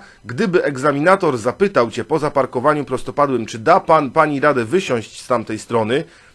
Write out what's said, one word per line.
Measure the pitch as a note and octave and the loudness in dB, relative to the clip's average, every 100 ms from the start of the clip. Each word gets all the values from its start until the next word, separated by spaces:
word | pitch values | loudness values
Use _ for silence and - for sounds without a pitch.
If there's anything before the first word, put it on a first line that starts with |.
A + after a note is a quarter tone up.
| - - | -2 -18
gdyby | G#2+ A#2+ G#3+ - | -8 -4 0 0
egzaminator | D3 C3 D3 C#3 E3 G3 E3 B2 | 0 -2 0 2 2 2 2 -2
zapytał | A#2 - G3 C3+ A#2 | -4 0 0 2 0
cię | A#2 | -2
po | A2 D3+ | -4 -2
zaparkowaniu | D3 C#3 B2+ B2+ C#3 D3 | 0 -2 -2 0 0 0
prostopadłym, | C3 B2+ - C#3+ C#3+ B2 G#2+ | -2 -6 -4 0 0 0 -4
czy | A#2 | -2
da | A#2+ F#3 | 2 2
pan, | - D#3 C3+ | 4 2 4
pani | D#3+ D3+ C#3 | 2 2 2
radę | D3 C3 | 2 2
wysiąść | A2 F3+ F#3+ A#2+ G#2 - | 2 0 0 -2 -4 -12
z | - | -4
tamtej | A#2+ G#2+ G#2+ | -2 -2 -8
strony, | - A#2 G#2+ C#3 E3 - - | -4 -2 0 0 -4 -12 -20